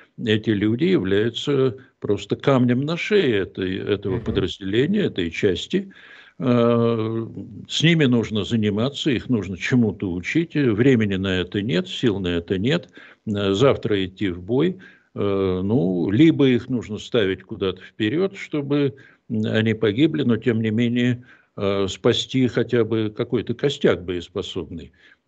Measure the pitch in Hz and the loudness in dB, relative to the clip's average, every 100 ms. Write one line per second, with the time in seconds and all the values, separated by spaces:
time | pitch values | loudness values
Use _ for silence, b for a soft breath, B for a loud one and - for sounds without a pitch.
0 | b - 117 107 110 104 104 120 170 185 | b -6 0 0 2 0 2 2 2 2
1 | 95 98 117 117 - 139 131 - b b | 2 0 0 -2 -2 0 0 -2 b b
2 | - 101 - 123 - 135 120 123 143 165 | -4 -4 -4 -4 2 4 4 2 0 -4
3 | - 208 151 104 87 - 95 95 107 98 | 0 2 4 2 -2 -4 -4 -4 -2 -2
4 | 101 92 - - 92 - 95 107 143 208 | -2 -4 -2 0 -2 -2 -2 0 2 2
5 | 165 - 85 - 104 87 - 185 196 b | 0 -2 -4 0 0 0 -2 -4 -4 b
6 | b b b b 139 123 117 117 117 117 | b b b b 0 4 4 4 2 0
7 | 110 113 113 - 101 101 - - 156 165 | -2 -4 -6 -10 -14 -14 -10 0 2 4
8 | 139 123 95 107 87 117 104 101 123 - | 4 2 0 -2 -2 0 0 0 -2 -2
9 | - 107 - 123 92 90 - 127 113 - | -2 -2 0 -2 -2 -6 0 2 2 0
10 | 98 87 87 156 170 151 135 101 131 127 | -4 -4 -4 -2 -2 0 0 4 4 4
11 | 107 95 98 92 87 104 101 165 185 - | 4 0 0 0 -2 -4 -2 -2 -4 -2
12 | 123 98 90 87 85 95 113 165 - b | 0 0 0 -2 -2 -2 0 -2 -4 b
13 | b b - 101 101 98 135 110 117 104 | b b -6 -2 0 4 4 4 0 -2
14 | 95 - 101 87 90 123 170 185 b b | -2 -4 -4 -4 -2 0 0 -2 b b
15 | b - 101 98 95 92 95 120 175 90 | b -6 -2 0 0 0 0 0 0 0
16 | 151 104 160 139 139 120 117 127 95 104 | 0 4 4 6 4 2 0 -6 -6 -10
17 | - 123 95 95 - 107 98 92 - - | -4 0 0 -2 -8 -6 -4 -6 -10 -4
18 | 107 147 190 196 - 151 143 143 143 - | -2 -2 -4 -6 -8 -6 -2 0 0 -4
19 | b b - 117 110 110 110 107 113 104 | b b -8 -4 0 2 2 2 0 2
20 | 160 139 123 113 123 110 110 107 120 120 | 0 2 0 0 0 0 0 0 0 2
21 | 123 123 123 b b - 98 98 98 - | 0 0 -6 b b -4 -2 0 -2 0
22 | 123 113 - 135 123 127 120 123 107 113 | 2 2 0 0 0 0 0 0 2 0
23 | 110 107 117 120 - 120 147 135 175 92 | -2 -4 -2 -2 -2 -2 -4 2 2 2
24 | 87 90 82 101 87 - 80 85 73 _ | -2 -6 -6 -8 -8 -8 -10 -10 -16 _
25 | _ _ | _ _